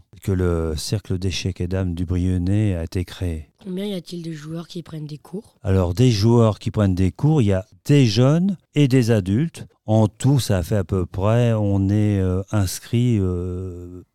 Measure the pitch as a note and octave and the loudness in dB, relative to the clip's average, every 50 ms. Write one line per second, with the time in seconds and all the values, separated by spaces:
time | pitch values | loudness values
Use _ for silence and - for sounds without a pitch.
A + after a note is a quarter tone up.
0 | - _ - - - G2+ F#2+ F#2 F#2 F2 E2+ E2 E2 D#2+ D#2 D2+ - - A#2 G2+ | -10 _ -20 -10 -4 -2 0 2 2 2 0 0 -2 -2 -4 -4 -4 -4 -6 -6
1 | - - F#2+ F2 F#2 F#2+ E2 - - F#2+ F2+ - F2+ E2+ F#2+ F#2+ F#2+ F2+ E2+ E2 | -4 -6 -6 -4 -4 -4 -4 -4 -4 -6 -6 -4 -6 -4 -2 -2 -2 -4 -4 -4
2 | F2+ E2 F2+ F2 F2+ F#2 F2+ F2+ F2 F#2 G2+ G#2 G#2+ G2+ F#2 E2+ E2 - - F#2+ | -4 -2 -2 0 0 0 0 0 0 0 0 0 0 0 -2 -2 -6 -6 -4 -6
3 | F2 - - - F#2 F2 E2 D#2 D2 - _ _ - G3 F3+ F#3 G3+ G#3 G3 F3+ | -6 -6 -8 -8 -6 -6 -6 -8 -10 -14 _ _ -14 -10 -10 -8 -8 -8 -8 -10
4 | D#3+ - F3+ F3 E3 E3 D#3+ D3+ D3 D#3 D#3+ E3 E3+ - - F3 D#3 - D#3 D#3 | -10 -12 -14 -12 -10 -12 -12 -12 -12 -12 -12 -12 -12 -12 -14 -14 -14 -12 -12 -12
5 | D3+ C#3+ D3+ D3 - - - G#3 - - _ _ - F#2+ F#2+ F#2+ F2+ E2+ F2 E2+ | -12 -12 -14 -16 -16 -14 -14 -14 -14 -14 _ _ -2 0 2 2 2 2 2 2
6 | B2+ B2+ A#2 G2 G#2 A#2 A#2 A#2+ A2+ A2 G2 - - G#2+ - A2 G#2 G2 F#2 F2 | 4 4 4 4 4 4 6 6 6 4 2 0 -4 -4 0 0 2 2 2 2
7 | F#2+ F2+ - - - D3 D#3+ D3+ G#2+ G2+ G2 F#2 F#2+ - _ _ _ - C#3+ C#3+ | 0 0 0 0 0 2 2 2 2 2 0 0 -2 -6 _ _ _ 2 4 6
8 | C3 A2+ G2 A#2+ B2+ C3+ D3+ E3+ F3+ G3+ F#3+ - _ _ _ D3 D3 C3 B2+ C3+ | 6 4 4 4 4 4 4 2 2 0 -2 -4 _ _ _ 2 2 4 4 2
9 | A#2 G#2+ A#2 G#2+ F#2 F#2 G2+ A#2 D#3+ E3 - - - - _ _ _ - A2 A2+ | 4 4 2 2 2 2 0 0 0 -2 -6 -10 -18 -20 _ _ _ 0 2 4
10 | A2 G#2 - _ - B2+ D3 C3 - - G#2+ F2+ E2+ - A2 G#2 F#2 - G2+ F#2+ | 4 2 0 _ 2 2 2 2 2 0 0 -2 0 0 -2 -2 -2 -2 -2 -2
11 | F2+ - - F#2+ F#2 G#2+ A2+ A#2+ B2 A#2 A2+ G#2+ G#2+ G2+ G2 G2 G2 G2 G2+ G#2+ | -2 -4 -4 -2 0 2 2 2 2 2 0 0 0 0 0 0 2 2 2 2
12 | G#2+ G#2 G#2 G2 F#2+ F#2 F2+ F#2+ F#2+ - - G#2+ G2 F2 - - - - - A#2+ | 2 2 2 0 0 0 -2 -2 -4 -4 -2 -2 -2 -2 -4 -10 -10 -4 -2 0
13 | B2 B2 A#2 G#2 F#2+ F#2 F2+ F2 F2+ F#2 F2+ F2+ F#2+ F#2 F2 F2 F2+ F2 F2+ F2+ | 0 2 2 0 0 0 -2 -4 -6 -6 -8 -8 -8 -10 -12 -12 -14 -16 -16 -18
14 | F2 _ _ | -20 _ _